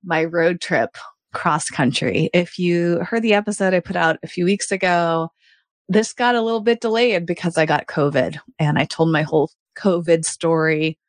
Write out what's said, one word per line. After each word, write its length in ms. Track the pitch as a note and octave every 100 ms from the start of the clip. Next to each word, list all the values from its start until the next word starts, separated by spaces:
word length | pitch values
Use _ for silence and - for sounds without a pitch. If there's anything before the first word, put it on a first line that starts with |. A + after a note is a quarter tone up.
my 200 | F#3 D#3+
road 360 | E3 E3+ E3+ F3
trip 380 | - D3+ A2 - - _ _
cross 380 | - F3 D#3 -
country. 580 | - C3 D3 D3 - D#3+
If 240 | F3 F3 -
you 440 | F3 F3 E3+ E3+
heard 200 | F3 A#3
the 140 | A3+ G3+
episode 400 | G#3 G#3 F#3+ F#3
I 60 |
put 140 | - F3+
out 220 | E3 D#3
a 40 | E3
few 180 | - F3+
weeks 260 | G3+ -
ago, 600 | F#3+ F#3 F3 E3+ E3 D#3+ _ _ _ _ _ -
this 240 | G3 A3
got 220 | - B3
a 80 | A#3+
little 200 | A3+ A3+
bit 200 | G#3+ A#3
delayed 460 | A#3 A3+ B3 F#3 E3+
because 280 | E3+ F3 E3
I 120 | D#3
got 180 | D3 -
covid, 540 | - C#3+ C#3 - C#3+ - -
and 220 | D3+ C#3+
I 60 | C#3
told 260 | - E3
my 100 | D#3
whole 300 | D#3 D#3+ D3+ _ _ -
covid 480 | G3 F3 E3 E3 D#3+
story 720 | - E3 E3 D#3+ D#3 D#3+ D#3+